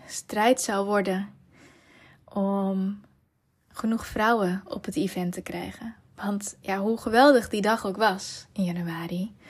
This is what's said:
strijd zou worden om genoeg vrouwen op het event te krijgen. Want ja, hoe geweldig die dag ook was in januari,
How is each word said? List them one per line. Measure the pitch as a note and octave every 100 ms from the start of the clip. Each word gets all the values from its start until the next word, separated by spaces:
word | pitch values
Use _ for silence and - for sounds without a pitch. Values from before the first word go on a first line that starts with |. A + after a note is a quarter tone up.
| -
strijd | - - G#3+ A3 C4
zou | - G3+ G3
worden | G#3 G3 F#3+ G3+ - _ - - - _ - - -
om | - - G3 G3 G3 F#3+ F#3+ G3+ - _ _ _ _ _ _
genoeg | - A3 A3+ -
vrouwen | - G#3+ A#3 F#3 F#3+
op | - -
het | - F#3+
event | F#3+ - F3+
te | F3+
krijgen. | - F3 F#3 - A3+ A3+ _
Want | - G3+ G3+ - -
ja, | - G3
hoe | G3+ A3+
geweldig | - A3+ C#4+ C4 G#3
die | G#3+
dag | G#3 A3 G#3
ook | F#3+
was | A3 F#3+ - - -
in | -
januari, | F3+ F3 E3+ E3 E3 F3 G#3 - -